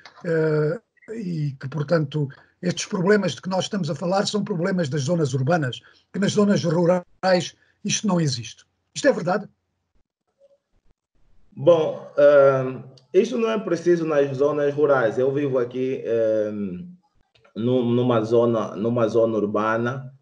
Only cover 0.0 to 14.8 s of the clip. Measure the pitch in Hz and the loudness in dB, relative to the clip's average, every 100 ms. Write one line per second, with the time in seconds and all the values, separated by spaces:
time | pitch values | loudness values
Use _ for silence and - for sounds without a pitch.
0 | - - 170 160 156 151 151 226 _ _ | -20 -12 -4 0 0 0 0 -4 _ _
1 | - 226 180 160 147 135 135 151 143 170 | -14 -10 -6 -4 -6 -6 -10 -6 -2 0
2 | 147 151 139 - _ - 180 - - 190 | 0 -4 -6 -8 _ -8 -6 -6 -6 -2
3 | 180 208 180 - 185 185 - 208 156 156 | 2 2 2 -4 -6 -4 -4 -4 -6 -4
4 | 180 196 202 208 202 170 190 185 147 156 | -2 -2 -2 -4 -4 -4 -2 -2 -2 -4
5 | 131 175 147 135 131 175 127 - _ _ | -2 -2 -2 -2 0 0 -2 -8 _ _
6 | _ 185 196 202 202 175 165 160 170 180 | _ -4 -2 2 2 2 0 0 2 0
7 | - - 190 180 - - _ _ 208 - | -2 -4 0 0 0 -12 _ _ -6 -4
8 | 214 175 151 117 110 - _ _ _ - | -2 0 0 -4 -10 -18 _ _ _ -2
9 | 285 208 175 202 202 _ _ _ _ _ | 0 2 0 -4 -6 _ _ _ _ _
10 | _ _ _ _ 554 571 _ _ _ _ | _ _ _ _ _ _ _ _ _ _
11 | _ _ _ - - - 147 165 151 - | _ _ _ -20 -20 0 4 6 4 -4
12 | - - 147 143 139 131 127 131 - - | -6 4 6 8 6 4 -2 -8 -14 -20
13 | _ 185 226 247 226 220 - 165 175 170 | _ 0 2 0 -2 -2 -2 -2 2 0
14 | 160 143 139 131 143 147 143 139 | 2 2 0 2 0 0 -2 2